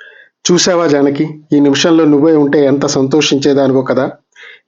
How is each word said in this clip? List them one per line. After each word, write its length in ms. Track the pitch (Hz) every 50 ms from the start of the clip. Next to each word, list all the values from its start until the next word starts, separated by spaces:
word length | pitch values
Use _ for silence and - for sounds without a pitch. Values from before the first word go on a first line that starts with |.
| - - - - - _ _ _ - -
"చూసావా 360 | 180 170 - 202 180 170 170 156
జానకి, 560 | 143 143 139 143 139 143 156 156 156 - - - 147
ఈ 60 | 147
నిమిషంలో 460 | 143 143 139 139 - 180 165 160 160
నువ్వే 300 | 151 147 143 143 165 160
ఉంటే 300 | 151 143 143 147 151 143
ఎంత 200 | 135 139 139 143
సంతోషించేదానివో 960 | 143 - 143 135 131 147 151 147 - 143 135 139 151 139 139 139 131 127 135
కదా. 300 | 131 135 127 123 135 147 - - _ _ _ - - - - - _